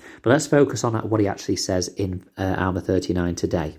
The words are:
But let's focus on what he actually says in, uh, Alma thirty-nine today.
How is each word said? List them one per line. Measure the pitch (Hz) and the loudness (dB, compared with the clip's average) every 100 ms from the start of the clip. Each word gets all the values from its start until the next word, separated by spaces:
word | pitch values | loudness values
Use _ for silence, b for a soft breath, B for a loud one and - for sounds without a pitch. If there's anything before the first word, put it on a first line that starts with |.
| B B | B B
But | - | 2
let's | 143 - | 2 4
focus | 147 143 110 | 4 4 2
on | 120 113 104 | -2 -2 0
what | 110 | 0
he | 101 | 0
actually | - - 95 | -2 -4 -4
says | - 92 90 | 0 -2 -2
in, | - 95 92 - - | -4 -4 -6 -10 -4
uh, | 95 92 | -2 0
Alma | 92 92 | 0 0
thirty-nine | - 92 - 90 87 | 0 0 0 0 0
today. | 85 85 87 76 | -2 -2 -2 -4